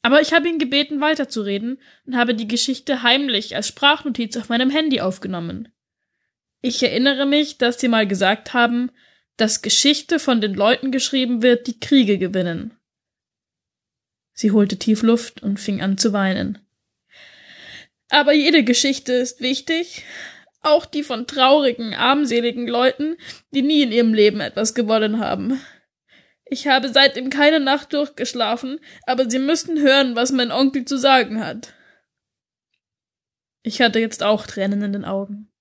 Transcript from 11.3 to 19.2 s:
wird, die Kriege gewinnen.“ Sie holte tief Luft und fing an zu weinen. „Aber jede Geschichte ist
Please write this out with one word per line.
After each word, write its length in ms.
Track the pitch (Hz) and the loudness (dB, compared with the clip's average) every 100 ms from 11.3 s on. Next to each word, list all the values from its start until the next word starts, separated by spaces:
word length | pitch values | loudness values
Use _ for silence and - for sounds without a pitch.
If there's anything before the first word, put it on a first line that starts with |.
| 240 | 2
wird, 260 | 247 240 240 | 4 4 0
die 120 | - | -10
Kriege 380 | - 277 208 196 | 2 4 4 2
gewinnen.“ 600 | 180 190 175 165 220 _ _ _ _ _ _ _ _ _ _ _ _ _ _ _ _ | 0 -2 -4 -6 -10 _ _ _ _ _ _ _ _ _ _ _ _ _ _ _ _
Sie 180 | - 214 | -2 2
holte 260 | 214 202 190 | 4 2 0
tief 260 | - 214 | 0 2
Luft 380 | 226 233 - - | 4 2 -2 -8
und 200 | 202 202 | -6 -4
fing 200 | - 196 | -4 -4
an 160 | 190 196 | -2 0
zu 140 | 226 | 0
weinen. 480 | 202 190 190 - 202 _ _ _ _ _ _ - - - - - - - _ _ | 0 0 -2 -4 -8 _ _ _ _ _ _ -20 -20 -20 -20 -20 -20 -20 _ _
„Aber 240 | 302 285 | 2 4
jede 320 | 302 285 320 226 | 4 6 4 4
Geschichte 480 | 240 277 269 - | 2 0 -2 -2
ist 260 | 247 | -2